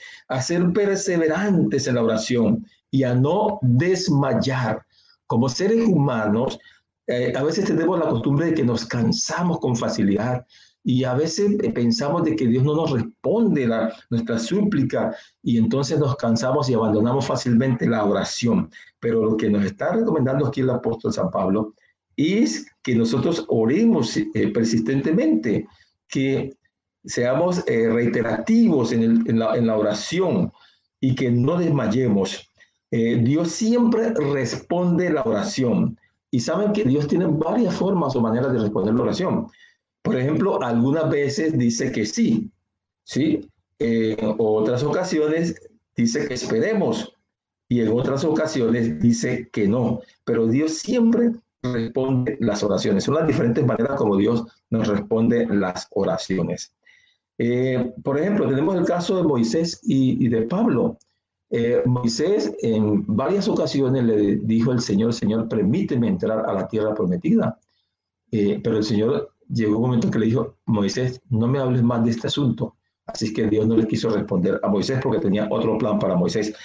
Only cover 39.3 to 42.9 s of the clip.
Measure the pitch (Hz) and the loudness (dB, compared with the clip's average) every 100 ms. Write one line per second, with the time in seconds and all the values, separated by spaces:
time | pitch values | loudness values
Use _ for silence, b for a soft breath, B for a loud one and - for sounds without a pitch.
39.3 | 92 - B B B _ _ - 135 131 | -2 -4 B B B _ _ -4 -2 0
40.3 | 156 190 - 123 120 131 156 143 143 143 | 0 0 0 0 0 2 0 0 0 -2
41.3 | 147 160 127 117 117 135 127 107 - 220 | -2 -2 2 0 0 -2 -2 -4 0 0
42.3 | 113 - - _ _ _ | 0 -4 -12 _ _ _